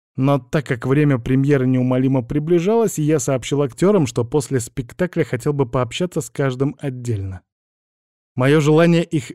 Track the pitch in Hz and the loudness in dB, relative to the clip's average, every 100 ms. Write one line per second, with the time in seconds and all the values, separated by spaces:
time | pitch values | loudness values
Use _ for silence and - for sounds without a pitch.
0 | _ - 135 139 117 160 - 123 127 139 | _ -2 0 0 -2 -4 -2 -4 0 2
1 | 147 131 117 131 139 143 127 127 127 127 | 2 0 0 0 2 2 2 0 0 0
2 | 131 135 120 147 151 175 175 233 214 - | 0 0 -2 -4 0 0 2 2 0 0
3 | 151 156 - 131 - 143 143 - 180 208 | 0 0 0 -2 -2 -2 -2 0 2 4
4 | 135 - 117 151 - 135 117 - 123 - | 2 -2 -2 -2 -2 -4 -4 -10 -10 -6
5 | 180 170 151 120 151 143 120 131 120 - | -4 -2 -2 -4 -2 -2 -2 -2 -4 -4
6 | 180 165 - - 139 127 135 - 143 127 | -4 -4 -6 -4 -2 -2 -4 -4 -8 -8
7 | 120 107 98 92 _ _ _ _ _ _ | -6 -6 -6 -10 _ _ _ _ _ _
8 | _ _ _ - 131 151 147 156 170 165 | _ _ _ -2 2 4 4 4 6 4
9 | 170 156 - | 2 -4 -6